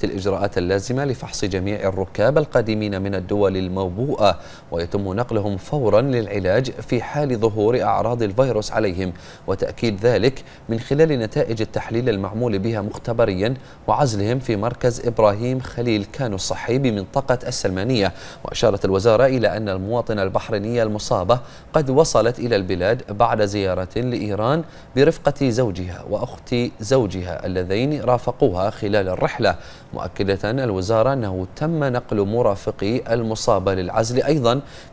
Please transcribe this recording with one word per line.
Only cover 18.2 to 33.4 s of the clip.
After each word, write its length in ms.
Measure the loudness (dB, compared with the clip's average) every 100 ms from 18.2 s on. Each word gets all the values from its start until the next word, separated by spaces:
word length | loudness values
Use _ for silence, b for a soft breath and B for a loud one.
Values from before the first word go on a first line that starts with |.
| B B
وأشارت 400 | -10 2 2 4
الوزارة 420 | 2 4 6 6 6
إلى 300 | 4 0 0
أن 120 | -4
المواطنة 540 | -4 -2 -4 -2 -2
البحرينية 600 | 0 -2 -2 -4 -2 0
المصابة 580 | 0 -2 -2 -2 2 0 B B B
قد 180 | 0 2
وصلت 480 | 4 4 4 2 0
إلى 180 | 0 0
البلاد 460 | 2 0 2 0 -2
بعد 300 | 0 2 4
زيارة 540 | 0 0 0 -2 -4 -4
لإيران 640 | -4 -2 -4 -2 0 0 -2 B B 4
برفقة 540 | 4 4 0 2 0
زوجها 540 | 2 0 0 -6 -8 -6
وأخت 440 | -4 -4 -10 -4 -2 -2 -4
زوجها 640 | 2 2 2 -2 -6 -6 -4
اللذين 560 | -4 0 0 0 0
رافقوها 680 | 2 2 0 0 2 2 -2
خلال 380 | -2 0 2 2
الرحلة، 480 | 0 -2 2 0 0 B B B
مؤكدة 560 | -10 -10 -4 0 0 0
الوزارة 640 | -2 -2 -2 2 4 4
أنه 340 | 2 -2 -4 -6 -4
تم 280 | -2 0
نقل 420 | 0 -2 -2 0 0
مرافقي 880 | 2 2 2 -2 -4 -2 -2 0
المصابة 600 | -2 0 -2